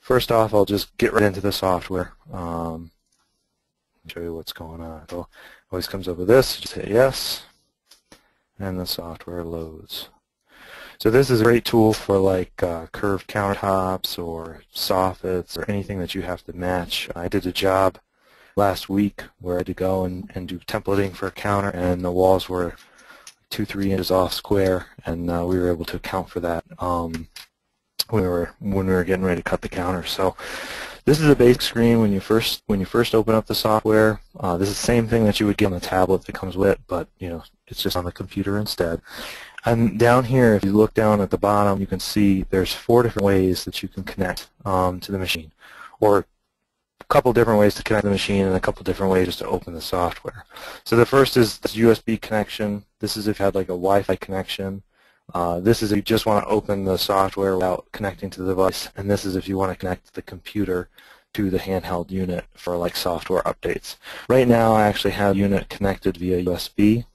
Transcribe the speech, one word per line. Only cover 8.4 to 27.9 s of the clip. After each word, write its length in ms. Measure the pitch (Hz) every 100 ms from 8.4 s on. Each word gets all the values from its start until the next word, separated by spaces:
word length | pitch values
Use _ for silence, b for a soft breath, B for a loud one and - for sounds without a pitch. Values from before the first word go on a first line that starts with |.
| b _
and 200 | 98 90
the 60 | 90
software 580 | - 85 82 - 87
loads. 680 | 82 82 80 80 - - - _ _ _ B B B B B B
So 100 | 110
this 220 | 117 135
is 100 | 123
a 20 |
great 220 | 110 120 -
tool 260 | 117 110
for, 280 | 107 - 98
like, 420 | 95 92 87 -
uh, 240 | 92 82 80
curved 360 | - 104 95 -
countertops 960 | 107 98 98 101 95 92 92 - -
or 380 | 85 82 82 80 _
soffits 880 | - - 95 92 92 92 92 87 -
or 100 | -
anything 260 | 101 95 98
that 160 | 87
you 80 | 98
have 220 | 87 87
to 100 | -
match. 560 | 85 90 90 85 - - 85
I 120 | 87
did 200 | 101 92
a 40 |
job 460 | 87 95 95 95 - _ b b b b -
last 320 | 101 92 -
week 360 | 98 101 - - _
where 160 | 90 90
I 40 |
had 40 | 92
to 80 |
go 300 | 90 92 95
and, 260 | 92 90 - -
and 120 | 90
do 120 | 90
templating 560 | - 110 98 98 98 90
for 100 | 95
a 60 |
counter, 380 | - 104 101 101
and 360 | 90 90 90 90
the 60 |
walls 360 | 90 92 92 -
were 280 | 90 87 - B B B B B B _
two, 160 | - 107
three 260 | 98 98
inches 200 | 95 90
off 220 | 92 90
square, 520 | - - 101 95 90 - -
and, 280 | - 85 87
uh, 120 | 85 87
we 100 | 92
were 140 | 90
able 140 | 82 85
to 120 | -
account 320 | - 95 87
for 120 | 90
that, 220 | 85 82 - -
um, 500 | 90 87 85 80 80 - - _ _ _ _